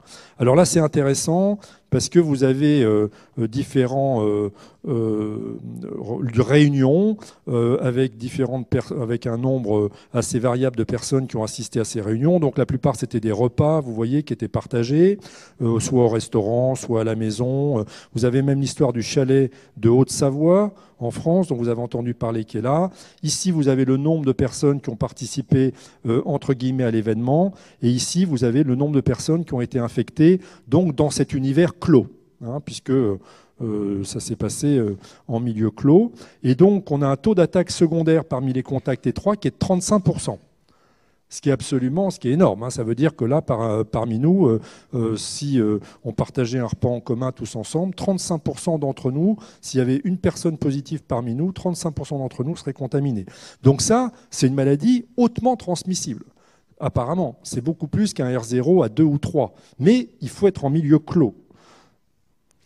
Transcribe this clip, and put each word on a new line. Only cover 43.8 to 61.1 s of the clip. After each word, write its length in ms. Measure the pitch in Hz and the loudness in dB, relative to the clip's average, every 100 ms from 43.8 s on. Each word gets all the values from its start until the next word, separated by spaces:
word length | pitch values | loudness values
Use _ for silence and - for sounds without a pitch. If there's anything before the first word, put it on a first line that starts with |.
parmi 340 | 110 117 117 113 | -2 -2 -2 0
nous, 280 | 151 190 143 | 2 4 4
euh, 160 | 110 - - _ | 2 -2 -20 _
euh, 200 | 127 113 104 | -4 -2 -4
si, 420 | - - 143 131 | -6 -8 -2 2
euh, 180 | 107 104 - - | 2 0 -4 -14
on 100 | 117 | -8
partageait 460 | - 120 - 117 131 | -4 -4 -2 -4 -2
un 60 | |
repas 240 | 117 - 123 | -4 -4 -2
en 120 | 120 | -2
commun 320 | - 117 131 | -4 -4 -4
tous 220 | - 110 | -6 -10
ensemble, 400 | 117 104 160 190 | -10 -6 -4 -4
trente-cinq 440 | - 196 185 - 160 | -4 -4 -2 -2 -6
pour 200 | - 135 | -6 -6
cent 200 | 180 156 | -4 -2
d'entre 320 | 143 - 127 | -2 -4 -4
nous, 260 | 139 190 214 - - | 0 0 -2 -6 -20
s'il 160 | - 131 | -6 -2
y 60 | |
avait 180 | 123 135 | 0 0
une 120 | 190 185 | -2 -2
personne 400 | 175 - 170 156 | -2 -2 -4 -2
positive 460 | 147 139 135 151 - | -2 -4 -6 -10 -6
parmi 280 | 120 120 | -6 -4
nous, 180 | 123 180 | -4 -4
trente-cinq 380 | - 185 165 165 | -4 -6 -4 -6
pour 160 | 151 143 | -6 -8
cent 120 | 143 | -6
d'entre 260 | 127 - | -6 -6
nous 120 | 131 170 | -6 -6
seraient 160 | 143 | -10
contaminés. 540 | 131 131 143 139 107 92 - - - | -8 -4 -2 0 -2 -6 -14 -20 0
Donc 200 | 127 139 | 4 4
ça, 280 | - 226 247 - _ | 4 2 0 -6 _
c'est 160 | - 131 | -2 0
une 80 | |
maladie 500 | 139 139 143 226 247 - - | 2 2 2 2 2 0 0
hautement 380 | 233 240 247 247 | 0 0 -2 -2
transmissible. 680 | - 175 185 180 - 101 - _ _ _ _ - | -4 -6 -4 -6 -6 -10 -14 _ _ _ _ -8
Apparemment, 580 | 131 131 120 180 143 - | -4 -2 -2 -2 -4 -6
c'est 180 | - 123 | -10 -6
beaucoup 280 | 127 165 147 | -6 -6 -4
plus 260 | 196 214 | -2 -2
qu'un 240 | - 127 127 | -2 -2 -4
R 60 | |
zéro 380 | 113 127 135 185 | -2 0 2 4
à 60 | 117 | 2
deux 160 | 110 | 2
ou 140 | 156 143 | 2 2
trois. 340 | - 151 113 - _ - | -2 -2 -2 -6 _ 0
Mais 300 | 151 254 240 - | 4 4 0 -10
il 80 | - | -14
faut 180 | - 196 | 0 0
être 160 | 190 | 0
en 60 | 139 | -2
milieu 280 | 156 147 151 | 0 4 2
clos. 360 | - | 4